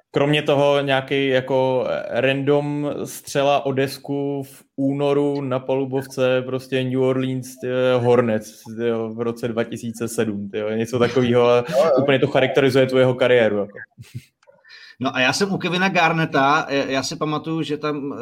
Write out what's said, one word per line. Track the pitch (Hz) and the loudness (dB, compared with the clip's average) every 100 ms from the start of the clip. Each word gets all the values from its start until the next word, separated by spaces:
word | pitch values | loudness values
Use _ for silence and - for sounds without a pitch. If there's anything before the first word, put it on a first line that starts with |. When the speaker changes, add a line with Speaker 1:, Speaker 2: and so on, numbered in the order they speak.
| _ | _
Speaker 1:
kromě | 147 143 151 | 0 2 2
toho | 151 139 143 143 | 2 2 4 2
nějaký | 143 131 131 139 139 | 2 0 0 -2 0
jako | 131 131 135 131 131 110 78 - | 0 0 0 0 0 -2 -4 -4
random | 117 131 135 139 147 147 147 147 - | -2 0 0 2 0 0 -4 -4 -6
střela | - - - 143 139 143 139 | -10 -12 -6 0 2 2 0
o | |
desku | 131 139 135 - 143 139 143 | -2 -2 -4 -8 -6 -4 -6
v | 131 - _ - | -10 -16 _ -4
únoru | 135 139 143 143 143 143 | -2 0 0 2 0 -2
na | 139 127 | -2 -4
palubovce | 131 131 135 131 135 - 127 127 | -2 -2 -2 -6 -6 -2 0 0
prostě | 127 131 131 131 | -2 -6 -4 -4
New | 127 127 | -2 0
Orleans, | 131 131 131 131 123 - | 2 0 -2 -6 -8 -10
eh, | 123 127 127 127 | -6 0 2 2
Hornets, | 120 120 120 110 107 - 113 113 117 | 4 4 4 0 -4 -20 -16 -6 -2
jo, | 117 113 | -2 -4
v | 110 | -6
roce | 117 117 123 | -6 -4 -4
dva | 110 | -4
tisíce | 120 117 117 113 117 | -4 -6 -10 -8 -6
sedm, | 117 110 101 101 | -4 -4 -4 -6
jo, | 107 107 | -6 -4
něco | 110 113 123 | -4 -2 0
takovýho, | 117 131 123 120 | 2 2 2 4
ale | 120 120 120 | 4 4 2
Speaker 2:
<laughs> | |
Jo, | 127 160 | 2 4
jo. | 131 | 4
Speaker 1:
úplně | 139 135 | 4 2
to | 131 | 2
charakterizuje | 143 131 - 135 131 127 | 2 2 2 4 4 2
tu | 127 | 4
jeho | 127 | 2
kariéru, | 123 123 123 110 101 | 4 4 6 4 2
jako. | 98 - - - - - - _ _ _ _ - - - | -4 -8 -20 -20 -18 -18 -20 _ _ _ _ -20 -20 -6
Speaker 3:
No | 127 127 | -4 0
a | |
já | 127 | 0
jsem | 139 196 | 2 -2
u | 170 | 0
Kevina | 180 180 190 | 0 0 0
Garnetta, | 175 165 165 160 156 135 151 - | 2 2 2 0 2 2 2 0
já, | 139 120 | -2 -2
já | 135 | -2
si | 131 143 | -4 -6
pamatuju, | 156 151 151 160 | -4 -4 -4 -6
že | 151 147 | -4 -4
tam | 151 147 139 110 | -4 -6 -8 -8